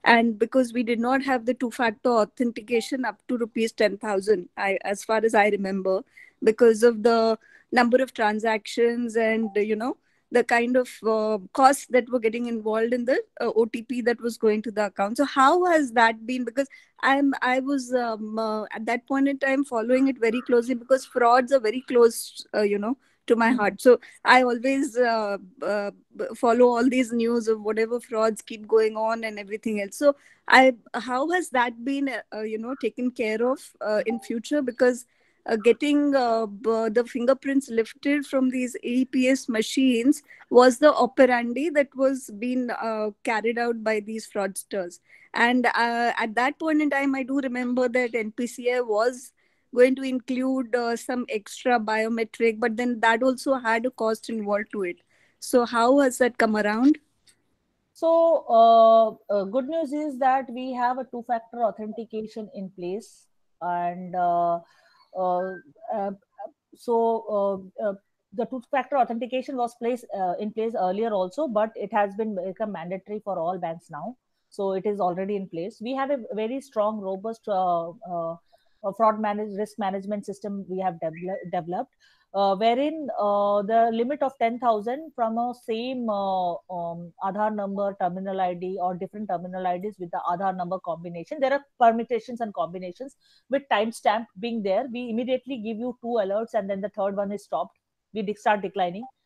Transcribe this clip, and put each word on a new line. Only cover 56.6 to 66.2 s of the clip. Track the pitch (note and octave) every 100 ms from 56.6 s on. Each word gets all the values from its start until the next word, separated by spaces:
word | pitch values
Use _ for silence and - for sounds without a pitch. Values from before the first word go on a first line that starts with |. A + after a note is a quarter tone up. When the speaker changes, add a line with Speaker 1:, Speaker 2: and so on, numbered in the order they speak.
| G#3 G#3+ C4+ D#4 _ _ _ _ _ _ _ _ _
Speaker 3:
So, | _ E4 E4 E4 D#4+ -
uh, | A3+ A3+ A3+ A3+ A3+ A3 A3 -
uh, | G3+
good | G3 B3 C4
news | E4 D4
is | D4 D4+ B3+
that | C4 C4+ C4+
we | A#3+ C4
have | B3 B3 B3+
a |
two-factor | B3 A#3+ A#3 A#3 A3+ A#3+
authentication | A3+ G3 G#3+ A3 A3 A3 A3 A3+ G#3+
in | G3 F#3+
place. | - F3 G3 A3+ _ _ _ _ _
And, | F3 F3 F3 F3 F3+ F3+
uh, | F3 E3+ E3+ E3+ - _ _ _ _ F#3
uh, | F#3 F3+ F#3+ F#3 - _ -
uh, | A3 G3+ G3